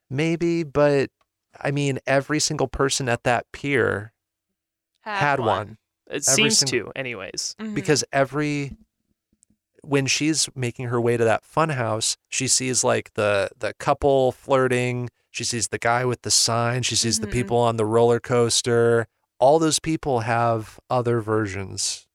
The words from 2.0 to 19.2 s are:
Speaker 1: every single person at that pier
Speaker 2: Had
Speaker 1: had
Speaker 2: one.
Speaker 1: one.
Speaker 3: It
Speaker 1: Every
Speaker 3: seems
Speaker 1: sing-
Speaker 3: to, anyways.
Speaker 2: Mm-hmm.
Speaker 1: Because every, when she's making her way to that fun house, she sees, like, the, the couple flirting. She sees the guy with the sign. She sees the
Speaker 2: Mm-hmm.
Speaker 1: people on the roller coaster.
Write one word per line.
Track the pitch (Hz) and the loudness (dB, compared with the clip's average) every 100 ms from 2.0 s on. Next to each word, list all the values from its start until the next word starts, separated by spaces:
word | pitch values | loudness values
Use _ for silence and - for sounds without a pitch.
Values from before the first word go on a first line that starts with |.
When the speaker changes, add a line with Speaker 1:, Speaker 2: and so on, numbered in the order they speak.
| - | 0
Speaker 1:
every | 139 135 151 | 0 0 -2
single | - 151 131 | -2 -2 -2
person | - 139 - 127 | 0 -2 0 -2
at | 120 | -2
that | 131 117 - | 0 0 -2
pier | - 143 131 101 98 107 _ _ _ _ _ _ _ _ _ | -8 -2 0 0 -2 -8 _ _ _ _ _ _ _ _ _
Speaker 2:
Had | 214 202 | -6 0
Speaker 1:
had | 147 139 | 0 2
Speaker 2:
one. | 110 | 0
Speaker 1:
one. | 95 104 110 _ _ - | 0 -4 -14 _ _ -10
Speaker 3:
It | 147 139 | -4 0
Speaker 1:
Every | 135 220 | 2 4
Speaker 3:
seems | 220 | 2
Speaker 1:
sing- | 135 | 0
Speaker 3:
to, | 123 - - | -2 -4 -8
anyways. | 131 107 95 - - - | -10 -10 -10 -8 -10 -10
Speaker 2:
Mm-hmm. | 214 202 | -8 -4
Speaker 1:
Because | 190 143 - | 0 0 0
every, | 139 135 143 147 147 139 - _ _ _ _ _ _ _ _ _ _ | -2 0 -2 -4 -4 -6 -12 _ _ _ _ _ _ _ _ _ _
when | - 139 131 | -2 0 0
she's | - 151 151 - 135 | 0 0 0 -2 -4
making | 120 - 120 | -6 -6 -2
her | 120 | 0
way | 120 120 | 2 4
to | 113 | 2
that | 101 - | 2 0
fun | 151 165 | -2 0
house, | 127 110 110 - - _ | -2 -4 -2 -2 -4 _
she | - 127 | -4 0
sees, | - 131 120 | 0 0 0
like, | 123 113 - - | 2 0 -2 -2
the, | 104 101 98 - | 0 2 -2 -4
the | 104 - | -8 -2
couple | - 139 143 135 127 | 0 2 2 2 2
flirting. | - - 131 127 123 123 123 120 - _ | -2 0 2 4 2 0 -4 -8 -12 _
She | - | -8
sees | 117 120 - | -6 -4 -4
the | 110 | -2
guy | 117 117 127 | 0 2 0
with | 120 | -2
the | 110 | -2
sign. | - - 113 117 123 | 0 2 0 0 -2
She | 117 113 | -2 -2
sees | 117 110 | 0 -2
the | 107 | -2
Speaker 2:
Mm-hmm. | |
Speaker 1:
people | 123 107 120 | -4 0 2
on | 120 113 | 2 2
the | 107 | 2
roller | 113 117 117 | 4 4 2
coaster. | - 123 117 - 123 117 117 117 113 _ | 0 0 2 0 0 2 4 2 0 _